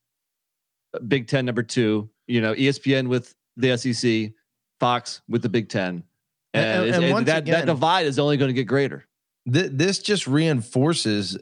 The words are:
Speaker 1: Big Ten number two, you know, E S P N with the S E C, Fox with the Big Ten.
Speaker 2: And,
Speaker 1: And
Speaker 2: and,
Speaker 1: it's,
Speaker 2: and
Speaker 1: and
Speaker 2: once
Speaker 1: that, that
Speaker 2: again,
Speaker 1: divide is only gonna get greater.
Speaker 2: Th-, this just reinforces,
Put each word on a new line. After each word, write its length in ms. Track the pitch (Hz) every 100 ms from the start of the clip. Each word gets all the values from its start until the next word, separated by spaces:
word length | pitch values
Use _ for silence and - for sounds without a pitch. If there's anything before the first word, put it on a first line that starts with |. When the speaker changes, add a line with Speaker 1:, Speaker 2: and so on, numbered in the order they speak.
| _ _ _ _ _ _ _ _ _ - 113
Speaker 1:
Big 200 | 135 110
Ten 180 | 135 123
number 180 | 120
two, 460 | 113 127 110 107 107 _ -
you 140 | 120
know, 120 | 110 110
E 100 | 135
S 120 | 135
P 160 | 135 135
N 140 | 127
with 260 | 127 - _ _ -
the 160 | 127
S 140 | 120 131
E 80 |
C, 400 | 113 120 110 107 - _ _ _ -
Fox 420 | 123 123 - - -
with 140 | 120
the 80 | 120
Big 200 | 117 101
Ten. 340 | 107 92 87 - _ _ _ _
Speaker 2:
And, 120 | 113 110
Speaker 1:
And 140 | 110
Speaker 2:
and, 80 | 110
Speaker 1:
it's, 80 | 175
Speaker 2:
and 100 | 170
Speaker 1:
and 80 |
Speaker 2:
once 120 | - 147
Speaker 1:
that, 180 | 160 151
that 60 | 165
Speaker 2:
again, 60 | 165
Speaker 1:
divide 380 | 143 156 185 156
is 140 | 135
only 180 | 147 143
gonna 160 | 135
get 120 | 127 107
greater. 400 | 135 135 69 - _ _ _ -
Speaker 2:
Th-, 180 | 139 180
this 280 | 135 180 190
just 280 | - 202 127
reinforces, 1080 | 143 160 131 107 127 147 170 110 104 92 95